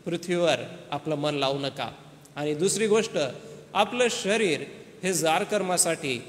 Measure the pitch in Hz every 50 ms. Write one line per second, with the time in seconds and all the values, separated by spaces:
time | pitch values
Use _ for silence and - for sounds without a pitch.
0 | _ 175 170 170 170 185 180 175 175 160 139 120 - - - - - - 147 143
1 | - 160 156 143 147 151 147 139 139 135 139 139 139 135 127 139 123 110 - -
2 | - - - - - - - 147 147 151 151 147 175 196 - 196 220 208 208 226
3 | 208 - - 175 143 123 107 - - - - - - - - 185 214 - 247 240
4 | 247 233 233 - - 190 208 226 220 180 147 127 139 139 - - - - - -
5 | - 185 185 156 160 160 160 180 202 - 208 208 190 180 180 165 - 175 165 151
6 | - 135 127 113 117